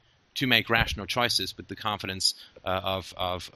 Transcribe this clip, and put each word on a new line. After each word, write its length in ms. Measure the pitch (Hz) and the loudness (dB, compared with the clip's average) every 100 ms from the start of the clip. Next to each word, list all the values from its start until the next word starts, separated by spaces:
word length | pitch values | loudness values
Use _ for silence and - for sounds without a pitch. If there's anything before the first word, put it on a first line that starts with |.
| _ _ _ - | _ _ _ -2
to 100 | 127 | 4
make 240 | 117 107 | 4 6
rational 360 | 113 110 117 95 | 4 4 -2 -4
choices 500 | 127 120 - 95 - | 0 2 0 -2 -10
with 140 | 87 | -12
the 60 | 98 | -6
confidence, 580 | 110 101 98 92 - - - - 92 | -4 -4 -4 0 -2 -2 -16 -10 -2
uh, 160 | 92 | -2
of, 300 | 95 95 - 92 | 0 -4 -6 -4
of, 340 | 90 90 - | -2 -2 -6